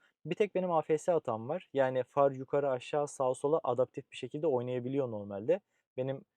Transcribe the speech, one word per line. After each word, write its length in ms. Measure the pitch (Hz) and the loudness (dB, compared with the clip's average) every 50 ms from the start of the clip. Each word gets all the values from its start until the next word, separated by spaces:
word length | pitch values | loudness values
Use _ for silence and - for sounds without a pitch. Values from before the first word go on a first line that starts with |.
| _ _ _ _ - | _ _ _ _ -10
Bir 100 | 151 175 | -6 -2
tek 200 | - 208 196 - | 0 0 0 0
benim 160 | 185 185 180 | -2 0 2
A 120 | 170 156 | 0 0
F 160 | 147 - 156 151 | 2 2 0 0
S 140 | - 185 | 2 2
hatam 360 | 170 156 - 127 113 110 113 131 | 0 2 0 -2 -4 -4 -4 -6
var. 200 | 160 185 - _ | -6 -6 -8 _
Yani 300 | - 139 131 131 131 127 | 0 2 2 2 2 0
far 280 | 120 - _ 143 143 139 | -2 0 _ 4 4 4
yukarı 400 | 135 131 135 - - 143 139 139 | 4 0 -4 -2 0 0 2 2
aşağı 380 | 131 127 - - - 147 147 143 | 0 -2 -2 -2 -2 -2 -2 -2
sağa 260 | - - 135 127 131 | -2 0 0 0 0
sola 260 | - - 143 156 160 - | 0 0 2 2 2 2
adaptif 460 | 131 123 120 127 - _ 143 - _ | 0 2 2 0 0 _ -8 -14 _
bir 60 | - | -12
şekilde 300 | - 131 120 - 151 160 | -12 -10 -8 -4 -2 0
oynayabiliyor 640 | 160 131 120 120 123 127 123 120 127 135 143 135 120 | 2 2 2 0 -2 -2 -2 -2 -2 -2 -2 -2 -2
normalde. 500 | 110 104 101 101 101 98 107 131 175 196 - _ _ _ _ _ _ | -4 -6 -6 -6 -6 -2 2 2 2 2 0 _ _ _ _ _ _
Benim 240 | 127 127 135 135 139 - _ _ | -4 -4 -4 -4 -6 -10 _ _